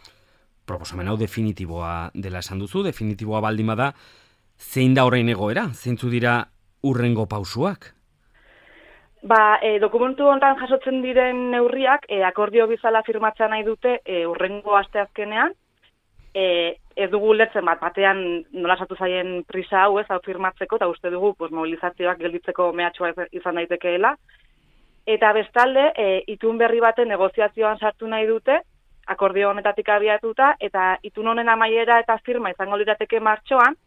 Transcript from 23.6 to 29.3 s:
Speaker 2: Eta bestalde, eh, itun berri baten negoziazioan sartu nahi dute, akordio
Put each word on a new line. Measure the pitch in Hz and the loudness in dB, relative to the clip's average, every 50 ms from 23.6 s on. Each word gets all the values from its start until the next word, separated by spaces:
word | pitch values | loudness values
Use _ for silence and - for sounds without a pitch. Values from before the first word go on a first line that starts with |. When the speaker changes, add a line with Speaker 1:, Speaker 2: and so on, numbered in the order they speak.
| 170 175 180 170 - 180 175 180 202 247 294 - _ _ _ _ _ _ _ _ _ _ _ _ _ _ _ _ - | -4 -4 -6 -4 -2 -2 0 0 0 0 0 -2 _ _ _ _ _ _ _ _ _ _ _ _ _ _ _ _ -4
Speaker 2:
Eta | - 220 208 226 214 | -2 0 2 4 4
bestalde, | 208 220 202 - - 240 247 269 262 269 277 302 - | 4 2 0 0 2 2 4 4 4 4 4 2 2
eh, | - 214 196 190 190 - | 0 0 0 0 0 -2
itun | - 214 - - 226 226 226 | -6 -6 -4 -2 0 2 2
berri | 233 226 233 233 | 2 2 4 4
baten | 233 226 226 - 240 226 | 4 4 4 2 0 0
negoziazioan | 208 180 190 190 - - 214 208 - 220 220 214 214 214 | 0 0 0 0 0 0 0 0 0 0 0 0 0 0
sartu | 220 214 - - 226 220 | -2 -4 -4 -4 -8 -6
nahi | 220 220 220 | -4 -2 -2
dute, | 220 226 220 - 262 277 339 - _ _ _ _ _ _ _ _ | 0 -2 0 2 2 0 0 0 _ _ _ _ _ _ _ _
akordio | - 190 - 196 190 | -10 -4 0 0 0